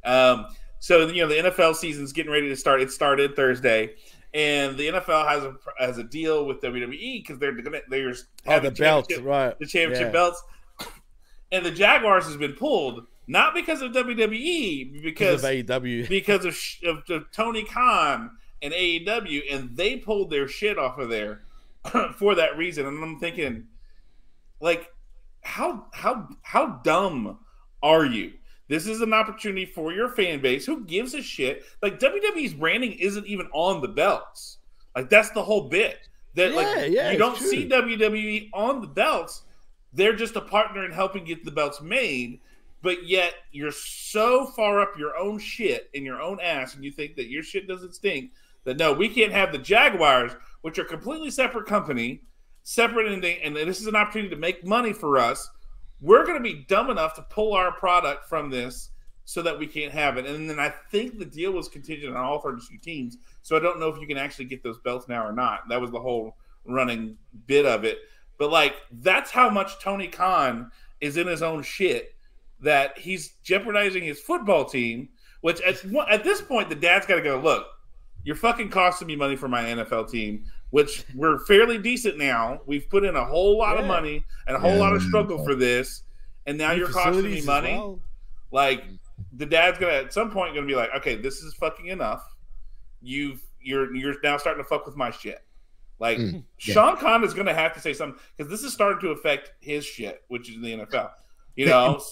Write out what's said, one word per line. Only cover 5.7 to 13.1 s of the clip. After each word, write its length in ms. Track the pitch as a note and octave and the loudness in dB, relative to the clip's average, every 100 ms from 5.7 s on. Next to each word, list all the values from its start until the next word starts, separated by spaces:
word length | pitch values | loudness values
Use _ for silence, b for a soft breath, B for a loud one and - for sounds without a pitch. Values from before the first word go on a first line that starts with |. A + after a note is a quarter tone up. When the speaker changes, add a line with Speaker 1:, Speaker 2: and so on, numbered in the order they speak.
| - | -2
Speaker 1:
has 200 | B2+ A#2 | -2 -2
a 60 | A#2 | -8
deal 400 | D3+ D#3+ D#3 C#3+ | -4 0 0 0
with 160 | C3+ | -4
W 200 | C3 B2 | -6 -6
W 160 | B2 C#3+ | -8 -8
E 220 | A#3 B3+ | -10 -10
'cause 160 | - C3+ | -12 -4
they're 140 | C#3 | -4
gonna, 300 | B2+ C3 D#3+ - | -4 -8 -10 -6
they're 200 | C3 C3 B2 - - - | -4 -4 -8 -14 -14 2
Speaker 2:
Oh, 40 | |
Speaker 1:
have 120 | D#3 | 2
Speaker 2:
the 60 | C#3 | 2
Speaker 1:
the 80 | B2 | 2
Speaker 2:
belts, 280 | D3+ D#3 - | 4 4 2
Speaker 1:
championship, 200 | D#3+ C3 | -6 -2
Speaker 2:
right. 300 | C#3+ C3 - | 0 0 -2
Speaker 1:
the 60 | D3+ | -4
championship 420 | F3+ E3 B2 A#2+ | 0 0 0 0
Speaker 2:
Yeah. 40 | |
Speaker 1:
belts, 280 | E3 F3 F3 - b b - - - _ - - - - | 4 2 0 -16 b b -16 -16 -16 _ -20 -20 -20 -4
and 140 | F#3 F3 | -2 -2
the 60 | |
Jaguars 520 | E3 G3+ C#4 A3 F#3+ D#3+ | 2 6 6 6 4 4
has 100 | D3 | -4
been 160 | D3 | -6
pulled 540 | C#3+ C#4+ A#3 C#3 A#2 - | -4 0 0 0 -6 -16